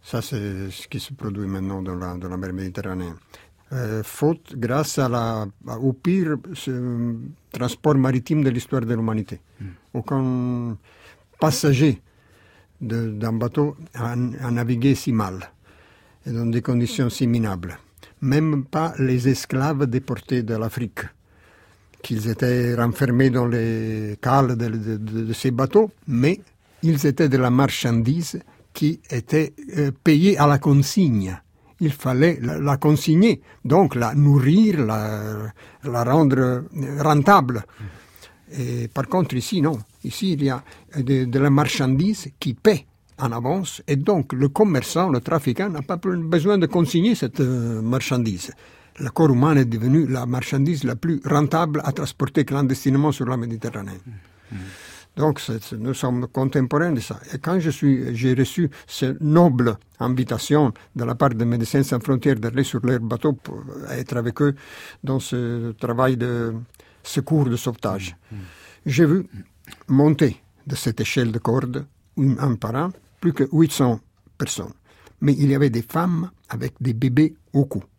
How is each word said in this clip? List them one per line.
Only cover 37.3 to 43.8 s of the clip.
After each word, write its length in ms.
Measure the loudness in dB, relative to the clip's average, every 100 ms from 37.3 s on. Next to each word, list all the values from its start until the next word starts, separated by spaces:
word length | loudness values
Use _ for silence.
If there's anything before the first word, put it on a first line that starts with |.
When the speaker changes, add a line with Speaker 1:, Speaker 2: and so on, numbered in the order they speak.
| 6 6 -4 -6 -14 -16 -16 -20 _ -20 _ _ -10
Speaker 1:
Et 320 | -6 -6 -6
par 200 | -6 -2
contre, 260 | 0 0 -2
ici, 260 | -2 0
non. 180 | 0 0 -8 _
Ici, 300 | -12 -4 -2
il 100 | 0
y 60 | 0
a 120 | -2 -10 -20 -12 -6
de, 300 | 0 0 2
de 140 | 2
la 100 | 4
marchandise 800 | 4 2 0 0 2 2 -2 -8 -8
qui 140 | -8
paie 320 | 2 2 2 -2 _ _ -6
en 140 | -4
avance, 520 | -4 -2 -2 -4 -10